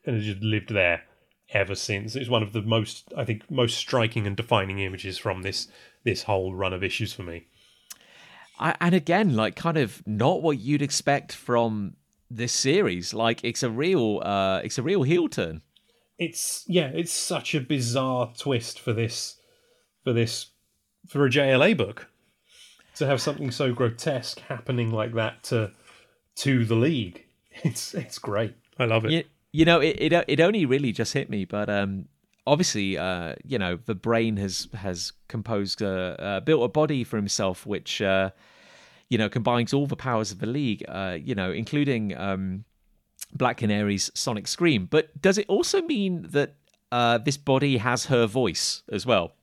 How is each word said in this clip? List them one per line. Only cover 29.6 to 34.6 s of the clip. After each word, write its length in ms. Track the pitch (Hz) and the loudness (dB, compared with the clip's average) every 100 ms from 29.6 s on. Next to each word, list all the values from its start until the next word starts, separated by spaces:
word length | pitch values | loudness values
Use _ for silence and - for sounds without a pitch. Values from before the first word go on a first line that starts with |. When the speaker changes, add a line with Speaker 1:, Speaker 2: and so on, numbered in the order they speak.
Speaker 2:
know, 140 | 160 170 | 6 6
it, 160 | 156 - 156 | 4 2 2
it, 120 | 170 - | 2 2
it 140 | 143 | 4
only 260 | 170 214 143 | 4 4 2
really 240 | 135 135 | 2 2
just 220 | 107 110 | 0 -2
hit 180 | 147 - | -2 -2
me, 140 | 104 | -4
but, 260 | 92 104 107 | -4 -4 0
um, 360 | 101 98 98 - _ _ _ - | 0 0 -2 -8 _ _ _ 2
obviously, 500 | 147 175 107 98 87 | 2 2 0 0 0
uh, 380 | 90 90 82 - | -2 -4 -6 -10
you 140 | - 123 | -6 -2
know, 200 | 92 87 - | -2 -2 -4
the 80 | |
brain 420 | 101 113 113 113 104 | -4 0 2 2 0
has, 280 | 98 90 | -2 -4